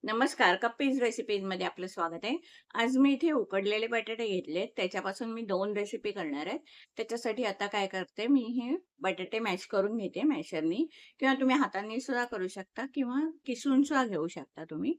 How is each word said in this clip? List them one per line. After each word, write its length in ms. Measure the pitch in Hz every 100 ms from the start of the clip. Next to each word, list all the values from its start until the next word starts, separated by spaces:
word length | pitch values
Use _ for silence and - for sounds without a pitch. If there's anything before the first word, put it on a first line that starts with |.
| -
नमस्कार, 500 | 214 269 - 214 -
कप्पीज 460 | 233 - 277 269
रेसिपीजमध्ये 640 | 240 233 214 208 190 185 180
आपलं 200 | - 185
स्वागत 380 | - 165 170
आहे. 120 | 208 320 - - _
आज 220 | - 233 262
मी 160 | 277
इथे 180 | 269 339
उकडलेले 560 | 302 196 196 196 214 226
बटाटे 400 | 233 220 226 226
घेतलेत, 420 | 185 - 160 226 -
त्याच्यापासून 560 | 185 196 190 190 226
मी 100 | 226
दोन 340 | 220 185 202 208
रेसिपी 360 | 208 233 208
करणार 340 | 202 165 143 156
आहे. 120 | 269 - - - -
त्याच्यासाठी 480 | 220 233 240 214
आता 220 | 233 190 202
काय 200 | 208 196
करते, 400 | 190 180 - 226
मी 140 | 277
हे 360 | 226 247 240 339 _ _
बटाटे 400 | 269 190 185 226
मॅश 280 | 220 180 -
करून 300 | 208 196 226
घेते 260 | 202 -
मॅशरनी, 640 | 285 233 160 165 160 190 320 - - _
किंवा 140 | 269
तुम्ही 220 | 269 262 262
हातांनी 440 | 277 190 208 226
सुद्धा 240 | 262 247
करू 240 | 240 214 185
शकता 380 | 196 190 - 269
किंवा 360 | 269 247 262 320 311 -
किसून 360 | 240 277 262
सुद्धा 240 | 285 294 247
घेऊ 200 | 180 165
शकता 380 | 175 135 -
तुम्ही 300 | 160 156 208